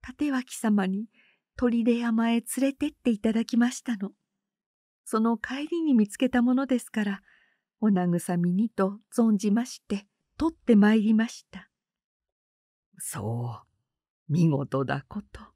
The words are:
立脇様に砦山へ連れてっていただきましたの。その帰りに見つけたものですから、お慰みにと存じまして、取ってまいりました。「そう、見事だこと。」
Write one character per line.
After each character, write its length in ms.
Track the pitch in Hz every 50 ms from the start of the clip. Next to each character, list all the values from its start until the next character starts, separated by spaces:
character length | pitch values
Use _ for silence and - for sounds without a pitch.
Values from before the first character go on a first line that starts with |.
| - -
立 200 | 254 _ 294 294
脇 220 | 269 254 254 - -
様 320 | - - 220 208 202 190
に 200 | 185 190 196 226 - _ _ _ _ _ _ _ _ _
砦 420 | - 254 247 233 233 220 247 233 233
山 320 | 240 233 226 226 226 233
へ 100 | 233 233
連 40 | 240 - - 254
れ 120 | 262 269
て 160 | 277 _ 294 302
っ 40 |
て 180 | - _ _ 254
い 80 | 226 202
た 140 | - 220
だ 120 | 220 226 233
き 120 | - -
ま 140 | 233 240 247
し 120 | 254 -
た 140 | _ - 240
の。 160 | 190 196 190 - _ _ _ _ _ _ _ _ _ _ _ _ _ _ _ _ _ _
そ 160 | - - 220
の 160 | 220 233 233
帰 320 | 226 - - 254 277 294 311
り 140 | 349 339
に 120 | 330 311 269
見 140 | 226 214 208
つ 80 | -
け 120 | - 269 254
た 140 | 254 247
も 120 | 240 247 254
の 120 | 254 277
で 120 | 262 262 240
す 120 | - -
か 140 | - 220 208
ら、 180 | 208 196 196 _ _ _ _ _ _ _ _ _ _ _ _
お 80 | - 220
慰 480 | 202 185 180 175 175 175 - - 180 175
み 140 | 175 175
に 180 | 180 190 226 226
と 280 | _ - 190 190 202 214 _ _ -
存 220 | - 233 226 214
じ 140 | 196 214 208
ま 140 | 196 233 240
し 160 | - - -
て、 240 | _ _ 208 196 - _ _ _ _ _ _
取 180 | _ - 160 -
っ 20 |
て 200 | _ _ - 233
ま 180 | 208 202 214 220
い 80 | 220
り 120 | 202 220 220
ま 140 | 214 226 233
し 180 | - - _ _
た。 180 | - 185 - _ _ _ _ _ _ _ _ _ _ _ _ _ _ _ _ _ _ _ _ _ _ _ _ _ _ -
「そ 640 | - - - 143 135 107 117 120 120 120 113 - _ _ _ _ _ _ _ _ _ _ _ _ _ -
う、 40 |
見 160 | 143 170 170 165
事 360 | 147 135 143 - - 135 139
だ 200 | 131 139 139 - _
こ 140 | - 208
と。」 180 | - _ _ - - - _